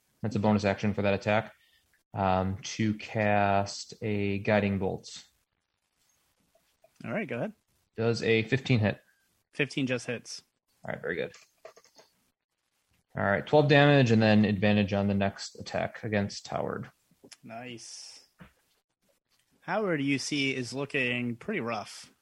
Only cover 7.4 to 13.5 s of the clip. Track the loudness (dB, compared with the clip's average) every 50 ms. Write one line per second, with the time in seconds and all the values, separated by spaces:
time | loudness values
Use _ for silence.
7.4 | -6 -8 -10 _ _ _ _ _ _ _ _ -2 0 0 0 2 2 4 4 4
8.4 | 4 2 -2 -2 2 2 4 4 4 2 0 -2 _ _ _ _ _ _ _ _
9.4 | _ _ _ -4 -4 -2 -2 -4 -2 -2 -4 -4 -4 -8 -10 -10 -10 -16 -18 -18
10.4 | _ _ _ _ _ _ _ _ -10 -10 -10 -6 -6 -6 -4 -4 -6 -6 -8 -18
11.4 | -20 _ _ _ _ -20 _ -20 _ _ _ -20 -20 _ _ _ _ _ _ _
12.4 | _ _ _ _ _ _ _ _ _ _ _ _ _ _ _ -2 0 2 0 0
13.4 | 0 4